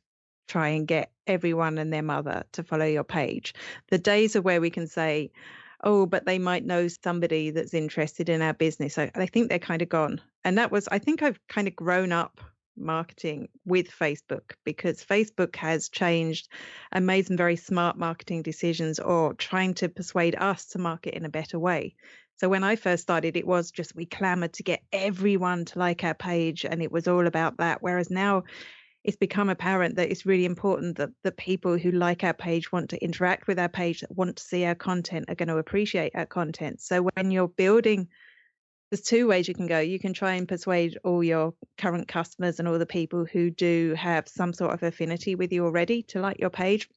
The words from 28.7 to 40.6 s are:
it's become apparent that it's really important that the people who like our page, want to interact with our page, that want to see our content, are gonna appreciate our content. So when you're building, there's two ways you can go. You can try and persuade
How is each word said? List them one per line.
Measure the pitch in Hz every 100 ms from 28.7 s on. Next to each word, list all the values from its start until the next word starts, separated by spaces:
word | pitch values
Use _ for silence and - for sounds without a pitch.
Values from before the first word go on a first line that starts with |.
| - - _
it's | - 202
become | 190 202 202
apparent | 180 175 190 175 170
that | 175
it's | 190
really | 190 185 180
important | 175 202 180 175 170
that | 147 -
the | 190
people | 185 - 190 185 175
who | 175
like | 180 175 175
our | 185
page, | 165 175 170 160
want | 180 -
to | -
interact | 180 165 180 185 -
with | 185
our | 175
page, | 180 175 165
that | - 175
want | 180 -
to |
see | - 180
our | 175
content, | 170 - 180 170 165 -
are |
gonna | 175 165 160
appreciate | 160 196 208 185 156
our | -
content. | 160 - 175 160 156 -
So | - 180 180
when | 190 190
you're | 190 180
building, | - 185 220 233 208 175 _ - _ _ _ _ _ _
there's | 202
two | - 233 240
ways | 185 180
you |
can | - 175
go. | 165
You | 160 190
can | 190
try | 180 196
and | 185 180
persuade | 175